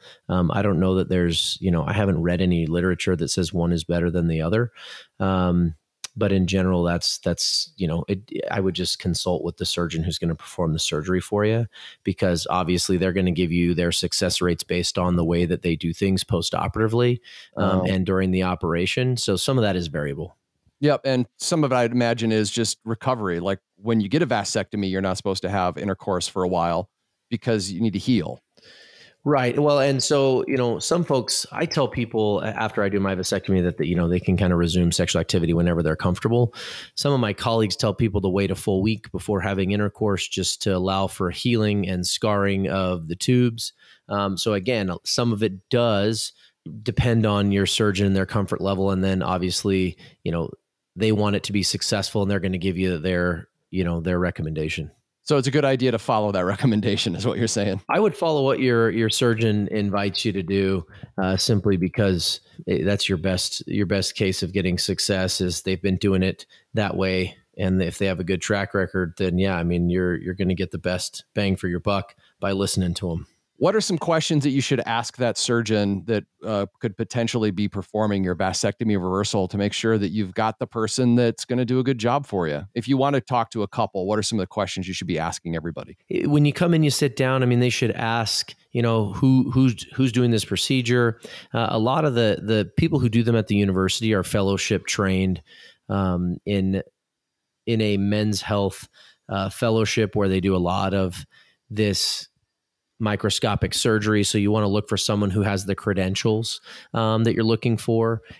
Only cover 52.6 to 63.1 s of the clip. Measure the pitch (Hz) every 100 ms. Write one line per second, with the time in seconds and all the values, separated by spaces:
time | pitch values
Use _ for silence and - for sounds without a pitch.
52.6 | 95 87 92 82 90 90 90 80 - _
53.6 | - 92 87 85 85 90 90 - 78 78
54.6 | 78 - 73 _ _ _ - 143 135 147
55.6 | 139 131 127 113 - 110 104 95 90 104
56.6 | 127 107 98 104 107 85 110 98 113 107
57.6 | 101 98 - 170 214 143 165 151 135 123
58.6 | 127 117 113 107 110 - 120 113 113 104
59.6 | 101 107 101 101 101 - 110 98 87 98
60.6 | 95 95 - - - - 95 95 - 104
61.6 | 101 92 87 - 101 87 - - _ -
62.6 | - 85 92 101 -